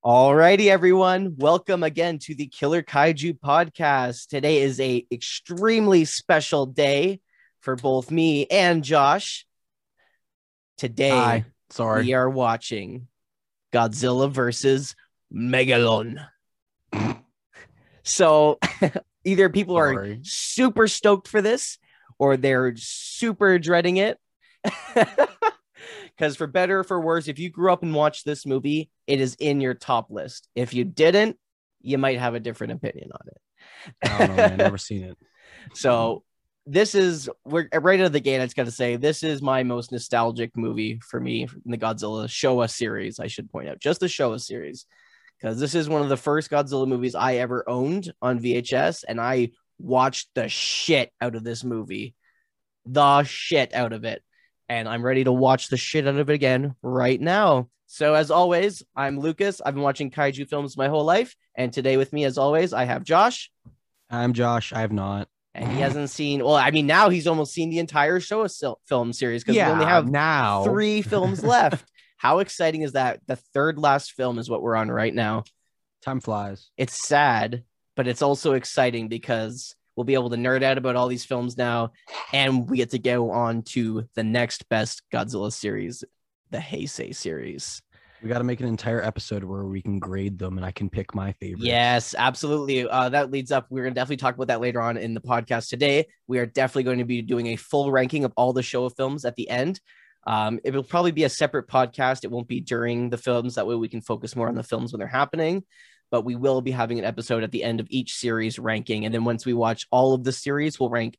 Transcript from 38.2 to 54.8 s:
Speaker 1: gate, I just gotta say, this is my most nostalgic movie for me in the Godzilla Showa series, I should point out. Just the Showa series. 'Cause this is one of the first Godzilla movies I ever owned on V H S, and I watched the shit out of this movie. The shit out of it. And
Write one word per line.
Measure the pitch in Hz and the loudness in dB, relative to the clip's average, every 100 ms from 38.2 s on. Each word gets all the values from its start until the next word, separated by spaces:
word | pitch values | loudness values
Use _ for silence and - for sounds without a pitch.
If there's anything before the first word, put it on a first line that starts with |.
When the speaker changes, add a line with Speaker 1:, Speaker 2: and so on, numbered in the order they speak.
Speaker 1:
gate, | 135 131 | 0 0
I | |
just | 123 - | -2 -2
gotta | 120 | -4
say, | - 123 120 | -2 -2 0
this | 147 156 | 0 0
is | 160 143 | -4 -2
my | 139 131 | 0 0
most | 123 120 120 | 0 -4 -6
nostalgic | 123 - 117 117 117 113 120 | -10 -2 0 0 -2 -6 -6
movie | 113 110 107 113 - | -6 -4 -6 -8 -10
for | 123 | -8
me | 123 117 | -4 -6
in | 123 - 120 | -6 -12 -10
the | 117 | -6
Godzilla | 110 107 107 110 107 | -4 -4 -6 -6 -8
Showa | - 139 127 117 | -2 0 2 0
series, | - 113 104 104 - | -2 -6 -4 -8 -10
I | - | -12
should | - - | -12 -12
point | - 71 | -12 -12
out. | - | -6
Just | 139 175 | -2 -2
the | 185 | -2
Showa | - 131 113 | -2 -2 -2
series. | - 127 73 127 - _ _ _ _ _ | -10 -12 -12 -16 -20 _ _ _ _ _
'Cause | 110 113 | -8 -4
this | 143 | -2
is | 170 151 | -2 0
one | 156 | 0
of | 143 | 0
the | 135 | 0
first | - 147 151 | 0 -2 0
Godzilla | 147 143 139 131 | -2 0 -2 0
movies | 127 123 | 0 -2
I | 123 127 123 | -2 0 0
ever | 120 123 - | -2 -4 -4
owned | 123 135 190 175 - | -2 -2 -4 -6 -4
on | 123 123 | -2 -2
V | 120 120 | 0 -2
H | 120 | 0
S, | 127 156 165 | 0 0 -2
and | - 117 | -10 -6
I | 117 131 120 _ _ _ | -2 0 -2 _ _ _
watched | - 127 131 - - | -2 2 2 -2 -8
the | - 110 | -6 -4
shit | - - - - 147 117 _ | -4 -4 -4 2 2 0 _
out | 123 | -6
of | 113 | -6
this | 113 117 | -8 -8
movie. | 127 113 95 98 104 _ _ _ _ _ _ _ | -6 -6 -6 -10 -10 _ _ _ _ _ _ _
The | 127 135 143 143 | -2 4 6 6
shit | 147 - - 160 113 | 4 -4 0 0 2
out | 123 117 | -2 -4
of | 110 | -4
it. | 113 - _ _ _ _ _ | -8 -8 _ _ _ _ _
And | 120 | -6